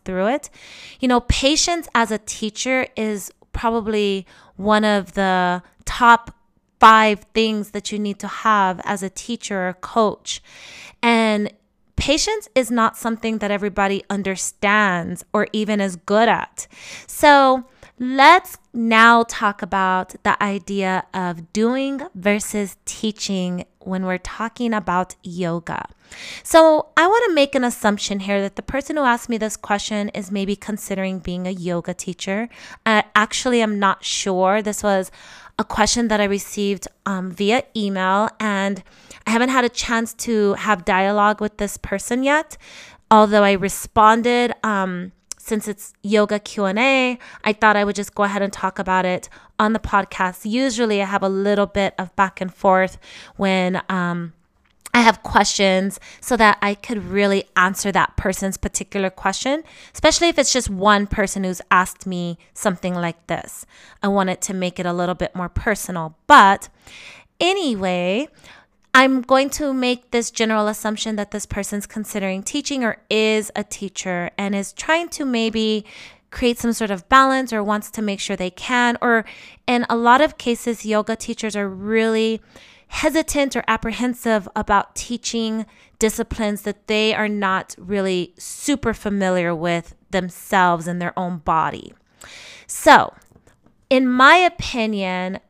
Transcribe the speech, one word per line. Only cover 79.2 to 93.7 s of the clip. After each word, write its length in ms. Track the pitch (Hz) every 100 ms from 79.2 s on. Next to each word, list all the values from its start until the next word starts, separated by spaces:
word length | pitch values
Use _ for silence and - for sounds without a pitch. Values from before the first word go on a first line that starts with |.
| 208 - - - -
in 180 | 240 233
a 40 | 233
lot 260 | 240 254
of 180 | 302 -
cases, 480 | 247 233 247 220 214
yoga 280 | 214 214 220
teachers 400 | - 226 220 208
are 140 | 196
really 720 | 190 202 226 226 220 220 220 _ - - - _
hesitant 680 | - 311 302 311 294 277 240
or 80 | -
apprehensive 800 | 226 233 208 247 240 233 214 190 220
about 400 | 208 202 - -
teaching 720 | - 240 - 233 220 220 214 _ _ -
disciplines 600 | 220 220 226 - 214 208
that 260 | 214 202 -
they 260 | 214 214
are 140 | - 208
not 480 | 208 196 190 - -
really 560 | 180 202 190 180 170 _
super 560 | - - - 277 233
familiar 600 | 208 214 202 190 180 170
with 420 | 165 175 170 - - _
themselves 800 | 190 180 - - 196 180 170 165
and 140 | 175
their 160 | 175 -
own 200 | 180 175
body. 540 | 180 165 147 - - - _ _ - - - - -
So, 480 | - 311 247 - - _ _ _ _ _